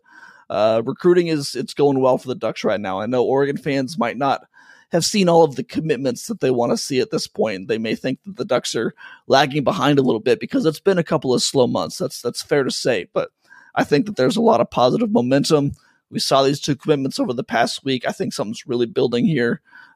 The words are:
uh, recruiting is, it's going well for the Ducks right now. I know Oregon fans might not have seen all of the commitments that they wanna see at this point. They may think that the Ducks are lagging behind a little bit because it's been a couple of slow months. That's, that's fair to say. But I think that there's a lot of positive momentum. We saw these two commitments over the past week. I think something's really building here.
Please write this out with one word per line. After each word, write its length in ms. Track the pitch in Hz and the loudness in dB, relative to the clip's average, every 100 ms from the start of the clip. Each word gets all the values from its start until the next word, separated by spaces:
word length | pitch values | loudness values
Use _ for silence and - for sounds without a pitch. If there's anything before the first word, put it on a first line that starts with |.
| _ - - - - | _ -20 -20 -20 -6
uh, 340 | 98 107 113 117 | 0 2 2 -2
recruiting 420 | 143 175 180 170 | 0 4 4 2
is, 280 | 156 139 117 | 0 -4 -6
it's 180 | 110 | -6
going 260 | - 143 135 | 2 2 4
well 200 | 131 127 | 2 2
for 80 | 127 | -2
the 80 | 123 | -6
Ducks 280 | 113 - | -6 -4
right 160 | - 101 | -2 -2
now. 220 | 101 95 | -2 -4
I 60 | 107 | -2
know 180 | 127 107 | 0 2
Oregon 320 | 135 139 139 | 2 0 -2
fans 400 | 156 139 131 - | -4 -4 -4 -4
might 200 | 120 104 | -4 -2
not 280 | 135 - - _ - - _ | -2 -2 -6 _ -20 -20 _
have 120 | 170 | -2
seen 240 | - 214 180 | 0 2 4
all 160 | 170 | 6
of 120 | 156 131 | 4 2
the 80 | |
commitments 640 | - - 156 127 135 123 - | -8 -4 -2 -2 -2 -4 -8
that 120 | 214 | -2
they 120 | 131 | 0
wanna 260 | 123 120 226 | 2 0 -2
see 220 | - 131 | -2 -2
at 100 | - | 0
this 180 | - - | -4 -6
point. 400 | - - 95 98 | -4 -2 -4 -4
They 120 | 110 | -4
may 160 | 113 - | -2 -4
think 240 | 143 135 | -4 -8
that 140 | 98 95 | -10 -10
the 80 | 120 | -2
Ducks 300 | 123 - 131 | -2 -2 -4
are 180 | 117 - - - - | -4 -8 -18 -12 2
lagging 360 | 131 147 147 | 2 2 0
behind 340 | 127 190 135 143 | -2 0 2 4
a 60 | |
little 180 | 127 113 | 2 2
bit 180 | 127 113 | 0 0
because 260 | - 269 160 | 0 -2 0
it's 120 | 151 | 0
been 200 | 196 185 | 0 0
a 40 | |
couple 300 | 156 160 135 | 0 -2 0
of 80 | 123 | 0
slow 240 | - 139 120 | 0 2 2
months. 320 | 107 82 - | 0 -4 -6
That's, 240 | 135 - | -6 -6
that's 220 | 120 - | -8 -6
fair 200 | - 147 | -2 0
to 60 | 127 | 0
say. 380 | - 135 107 - | -2 -2 -2 -2
But 200 | - - _ _ - _ | -6 -6 _ _ -20 _
I 100 | - | -4
think 220 | 135 147 208 | 0 0 0
that 100 | 202 | 0
there's 220 | 127 226 | 0 2
a 40 | |
lot 200 | 226 113 | 4 2
of 80 | - | 2
positive 420 | - 127 170 226 | 2 2 2 2
momentum. 600 | 120 123 139 - 151 139 - _ _ _ | 0 2 2 4 2 2 -4 _ _ _
We 80 | - | -6
saw 240 | - 135 | 0 2
these 180 | 135 147 | 2 0
two 140 | - 139 | -4 -2
commitments 440 | - 147 135 - | 0 0 -2 -4
over 140 | 233 | -4
the 100 | 120 | -4
past 400 | 113 117 123 - | -2 0 0 -2
week. 240 | 135 127 - | -4 -4 -4
I 40 | |
think 200 | 208 - | -6 -6
something's 360 | - 107 117 - | -6 -8 -8 -4
really 180 | 123 117 | -2 -2
building 400 | 131 - 120 208 | 0 0 2 0
here. 360 | 143 120 - _ - - | 0 -2 -4 _ -20 -20